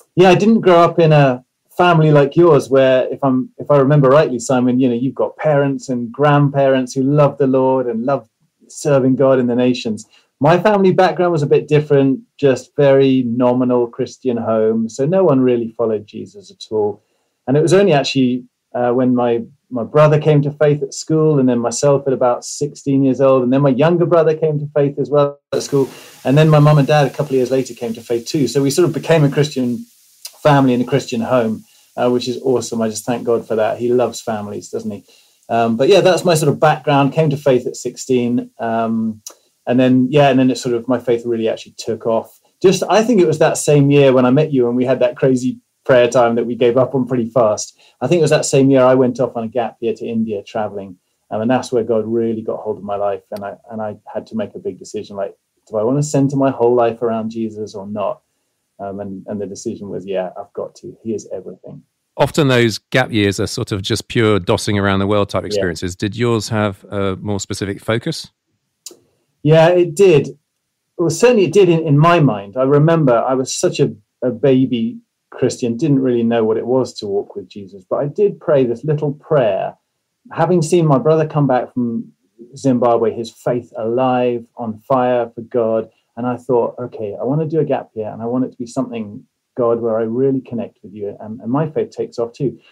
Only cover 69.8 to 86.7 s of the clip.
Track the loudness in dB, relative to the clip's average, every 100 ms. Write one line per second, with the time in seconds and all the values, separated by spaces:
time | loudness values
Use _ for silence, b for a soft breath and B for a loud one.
69.8 | 0 4 4 4 2 -10 _ _ _ _
70.8 | _ -4 -4 2 2 4 2 4 4 4
71.8 | 2 4 4 4 4 0 -6 -2 2 4
72.8 | 4 4 4 2 2 -2 -2 -2 -4 0
73.8 | -2 -2 _ _ -6 0 2 2 2 0
74.8 | -4 -6 _ _ _ -4 -4 -2 -4 -2
75.8 | 0 0 0 0 0 0 0 -2 0 -2
76.8 | -2 -6 -6 -6 -6 -12 -16 -16 -18 -20
77.8 | -8 -6 -4 0 -2 -2 0 0 2 -2
78.8 | -4 -4 -4 -6 -2 0 2 0 -4 -10
79.8 | _ _ _ _ -16 -4 0 0 2 2
80.8 | 2 2 2 2 0 0 0 0 -2 -4
81.8 | -4 -4 -10 _ _ _ -20 -6 -2 2
82.8 | 2 2 0 -2 -10 -8 -6 -4 -6 -8
83.8 | -4 -2 0 0 -2 -4 -8 -12 -10 -10
84.8 | _ -2 0 -2 -4 -8 -6 -2 0 -2
85.8 | -4 _ _ -10 -8 -8 -2 0 0